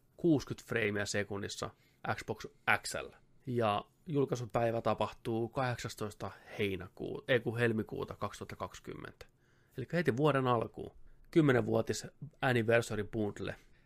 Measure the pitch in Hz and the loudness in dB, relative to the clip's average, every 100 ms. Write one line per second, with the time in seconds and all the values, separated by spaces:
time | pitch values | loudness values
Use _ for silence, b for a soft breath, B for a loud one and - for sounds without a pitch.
0 | _ - 175 147 - 117 - 117 107 104 | _ -2 4 4 2 -8 -4 0 0 0
1 | 104 104 104 101 101 - - - _ _ | -2 -2 -2 -4 -6 -8 -10 -12 _ _
2 | - 110 - 113 - _ - 107 - 78 | -6 -6 -4 -8 -8 _ 2 2 2 -6
3 | 64 - _ _ - 120 110 104 - _ | -8 -12 _ _ -6 0 2 2 -4 _
4 | - 143 131 123 120 123 117 113 113 107 | -4 -2 0 -2 -4 0 0 0 0 0
5 | 107 - - 113 117 - 131 120 123 - | -2 -4 -4 -2 -2 -2 -2 -2 -6 -8
6 | 107 - 101 - - - 104 92 87 - | -10 -8 -12 -12 -12 -4 -2 -4 -8 -10
7 | - - - 127 117 113 120 110 104 92 | -8 -6 0 0 2 0 2 2 -2 -6
8 | 92 - 104 - 98 101 95 - - - | -8 -6 -8 -8 -12 -10 -10 -12 -14 -12
9 | - - - _ _ _ _ - 123 165 | -14 -16 -20 _ _ _ _ -12 -4 -2
10 | 170 117 151 135 127 120 - - - - | 2 4 4 4 4 2 2 -6 -12 -14
11 | - - - 165 151 123 110 113 113 110 | -20 -20 0 4 6 6 4 2 2 -2
12 | - - 135 - 139 123 110 117 117 107 | -6 -14 -16 -2 2 2 6 4 4 -4
13 | 104 117 104 - 98 - - _ | -4 -2 -2 -2 -8 -8 -14 _